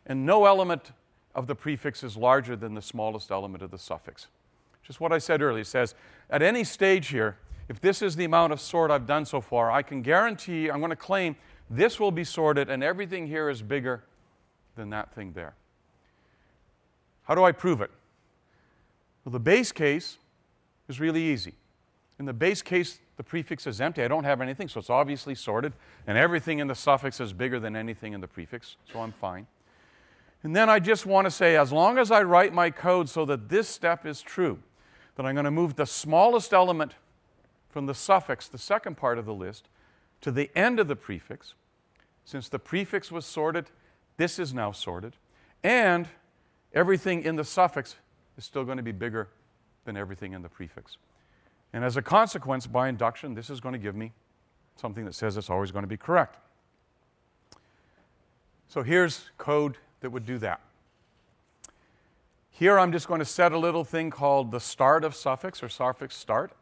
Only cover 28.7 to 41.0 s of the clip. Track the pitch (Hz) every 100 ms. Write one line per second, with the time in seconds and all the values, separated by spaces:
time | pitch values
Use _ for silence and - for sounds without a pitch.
28.7 | - _ 117 113 - 95 90 113 _ _
29.7 | _ _ _ _ _ _ _ 156 185 220
30.7 | 214 180 214 190 190 190 - 175 156 131
31.7 | 151 196 254 220 220 180 175 196 170 170
32.7 | - 175 180 147 160 143 135 107 196 214
33.7 | - 170 170 156 143 - - 165 87 -
34.7 | _ _ _ _ - 131 139 147 160 170
35.7 | 139 143 - 151 160 226 233 - 185 185
36.7 | 165 147 - _ _ _ _ _ _ _
37.7 | 147 139 127 - 190 - 123 - 123 -
38.7 | 214 196 147 127 117 107 101 92 110 _
39.7 | _ _ _ _ _ 143 127 143 175 226
40.7 | 233 160 139